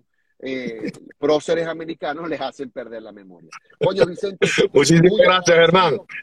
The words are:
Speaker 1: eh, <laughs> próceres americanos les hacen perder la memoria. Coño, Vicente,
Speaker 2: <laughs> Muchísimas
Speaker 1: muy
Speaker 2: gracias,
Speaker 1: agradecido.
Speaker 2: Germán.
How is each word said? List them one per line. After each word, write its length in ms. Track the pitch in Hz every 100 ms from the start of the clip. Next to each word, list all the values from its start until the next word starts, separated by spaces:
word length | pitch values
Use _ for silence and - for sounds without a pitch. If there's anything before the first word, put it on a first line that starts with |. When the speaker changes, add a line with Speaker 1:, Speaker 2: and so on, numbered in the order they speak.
| _ _ _ _
Speaker 1:
eh, 520 | 135 131 123 113 107
<laughs> 260 | - - _
próceres 500 | 143 151 156 165 165
americanos 600 | 165 165 160 165 147 170
les 100 | 143
hacen 280 | 135 - 131
perder 300 | 131 117 113
la 100 | 110
memoria. 380 | 104 95 87 82 - _ _
Coño, 220 | 170 196 170
Vicente, 400 | 175 202 196 -
Speaker 2:
<laughs> 280 | - -
Muchísimas 380 | - 143 170 180
Speaker 1:
muy 100 | 214
Speaker 2:
gracias, 280 | 180 185 170 165
Speaker 1:
agradecido. 240 | 165 185
Speaker 2:
Germán. 260 | 175 110 - -